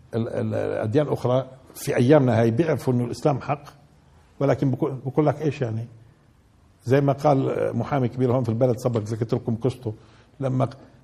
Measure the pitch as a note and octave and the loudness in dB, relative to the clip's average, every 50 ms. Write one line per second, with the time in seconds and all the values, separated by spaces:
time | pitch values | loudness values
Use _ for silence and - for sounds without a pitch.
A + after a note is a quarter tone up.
0 | - - - A2+ A2+ A#2 - - A2+ A2 G#2+ G#2+ G2+ G2+ G2+ G2+ G#2 G#2+ G#2+ D3+ | -14 -6 -4 -4 -4 -4 -4 -4 -4 -2 -2 -2 -4 -4 -4 -4 -2 0 0 0
1 | D3 - B2 - - A#2+ B2+ C3 - - - - - - - - - - - A#2+ | 0 0 -2 -2 0 0 0 0 0 -4 -12 -20 -20 -20 -16 -10 -6 -2 0 2
2 | A#2+ B2+ D#3 D3 C3 B2+ A2+ A2 A#2 A#2 A2+ B2+ E3+ D#3+ D3 A#2 - C3 B2 B2 | 6 6 6 6 6 4 4 4 4 2 2 2 0 0 0 -2 0 0 0 0
3 | A#2+ A#2 A#2 - - D3+ C#3 A#2+ - - D3 - - - - - _ _ _ _ | -2 -4 -4 -2 -2 -2 -2 -2 -4 -6 -6 -6 -8 -18 -20 -20 _ _ _ _
4 | _ _ _ _ _ _ _ - C#3 C#3 B2+ - D3+ C3+ B2 - D#3+ C3+ C3+ B2 | _ _ _ _ _ _ _ -2 0 0 2 2 0 -2 0 -2 -4 -4 -6 -6
5 | - C3+ - D#3+ D3+ D3 B2 - D#3 D3 - - C3 A2+ A2 A2+ A#2 - - - | -8 -4 0 0 2 2 0 -2 -2 -4 -4 -4 -4 -4 -4 -6 -8 -10 -16 -20
6 | - - - _ _ _ _ _ _ _ _ _ _ _ _ _ - A#2 C3 C#3+ | -20 -20 -20 _ _ _ _ _ _ _ _ _ _ _ _ _ 0 2 4 4
7 | C#3 C#3 C3+ C#3 - D3+ C#3 C3+ C3 - - - G#2+ G#2+ A2 A#2 A2+ - D3 C3+ | 4 2 2 2 4 4 4 4 2 0 0 -2 -2 -2 -2 -2 -2 0 0 0
8 | B2+ A2+ - C3 B2+ A#2+ A#2 C3 B2 A2+ A2 A2+ C3 B2+ A2+ B2 - B2 A#2 A2 | 0 0 0 0 2 2 2 2 0 0 0 2 2 2 0 0 -2 -2 -2 -2
9 | G#2 G#2+ A#2 A2 A#2+ - B2+ A#2+ - B2+ A2+ - - B2+ B2+ - - G#2+ G#2+ - | -4 -4 -4 -4 -2 -2 -2 -2 -2 -2 -4 -2 -2 -2 -2 -4 -8 -10 -10 -10
10 | - - - - _ _ _ - C3+ B2+ B2+ B2+ B2 - - - - - - - | -16 -20 -20 -20 _ _ _ -6 -4 -2 0 0 -2 -2 -4 -12 -20 -20 -20 -20